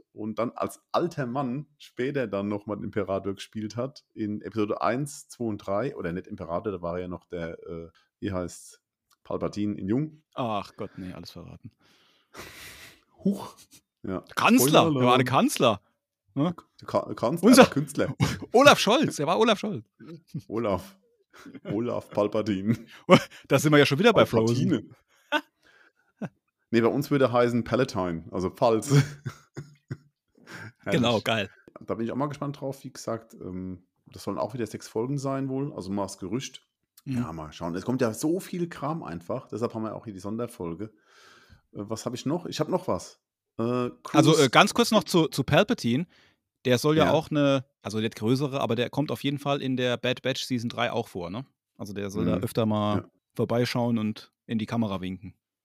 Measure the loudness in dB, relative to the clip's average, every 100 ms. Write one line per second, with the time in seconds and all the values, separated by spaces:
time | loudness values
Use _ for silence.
0 | _ -10 -8 -4 -4 -2 -6 -6 _ -2
1 | -2 -4 -6 -4 -4 -6 -10 _ -16 -6
2 | -4 -4 -4 -2 -2 -4 -6 -8 -6 -4
3 | -2 -2 -4 -8 -10 -10 -8 -6 -8 -8
4 | _ -6 -4 -4 -6 -2 -2 0 0 0
5 | -4 -10 -16 -8 -6 -4 -4 -4 -4 -4
6 | -6 -6 -8 -10 -6 -4 -4 -4 -4 -6
7 | -6 -10 _ -8 -8 -10 -12 -12 -14 _
8 | _ _ -6 -4 -6 -8 -20 -20 _ _
9 | _ _ -10 -6 -4 -4 -4 -4 -2 -2
10 | -2 -8 _ -6 -4 -4 -6 -12 -14 -12
11 | -12 -12 -16 -18 -18 -18 -20 _ _ _
12 | _ _ _ -20 -18 -18 -20 -20 -20 -20
13 | _ _ -2 -2 -6 -18 -20 -20 _ _
14 | -8 -8 -6 0 4 6 6 6 6 4
15 | 6 6 4 2 2 4 2 2 _ _
16 | _ _ _ -2 -2 -2 -12 _ -4 -2
17 | -2 -2 -2 4 8 10 10 6 -2 -2
18 | -2 0 -2 -2 2 8 10 8 6 4
19 | 2 0 0 2 4 2 -2 -8 -10 _
20 | -20 -20 _ -12 -8 -4 -2 -2 -4 -20
21 | _ _ _ -20 -20 -16 -6 -4 -4 -6
22 | -6 0 0 0 0 0 0 -2 -4 -8
23 | 4 4 4 -12 0 2 6 6 6 6
24 | 4 6 6 4 2 2 2 0 -2 -18
25 | _ _ _ -4 -4 _ _ _ _ _
26 | _ -12 -12 _ _ _ _ 4 4 2
27 | 0 2 4 4 4 2 0 0 0 -2
28 | -2 -4 -6 -4 -4 0 2 2 4 4
29 | 4 -2 -14 -14 _ -18 -18 -18 -16 -16
30 | _ _ _ _ -20 -16 -18 -12 -2 0
31 | 2 2 0 -2 -2 -8 _ -14 -6 -4
32 | -4 -4 -4 -6 -8 -8 -10 -10 -12 -12
33 | -8 -8 -10 -16 -10 -8 -8 -10 _ _
34 | _ -14 -8 -4 -4 -4 -6 -8 -8 -6
35 | -4 -4 -4 -4 -4 -4 -6 -8 -6 -4
36 | -4 -6 -8 -6 -8 -14 _ _ _ _
37 | -8 -4 -4 -6 -12 -8 -6 -4 -4 0
38 | 0 0 -2 -2 -4 -6 -6 -6 -6 -6
39 | -8 -10 -8 -8 -8 -6 -4 -4 -8 -8
40 | -12 -12 -8 -6 -8 -8 -8 -8 -10 _
41 | _ _ -20 -20 _ -20 _ -14 -8 -8
42 | -8 -6 -4 -4 -4 -4 -2 -2 -2 -4
43 | -6 -20 _ _ _ -4 -2 0 -2 -6
44 | -2 4 6 6 6 6 6 4 2 2
45 | 4 2 2 0 2 4 4 0 0 -2
46 | -4 _ _ _ _ _ 2 2 4 4
47 | 4 4 2 0 2 2 -2 _ -8 -2
48 | -4 -2 0 2 0 -2 -2 0 -2 -2
49 | -2 -2 -4 -4 -2 -2 -2 -2 0 0
50 | -2 -2 -2 -4 -2 -4 -4 -2 -2 -2
51 | -4 -6 -8 -8 -12 _ _ -16 -12 -8
52 | -6 -2 -2 0 -2 0 0 2 0 0
53 | -4 _ _ -4 0 0 0 0 0 0
54 | -2 -6 -12 _ -6 -4 -2 -2 0 -2
55 | -6 -8 -12 -20 _ _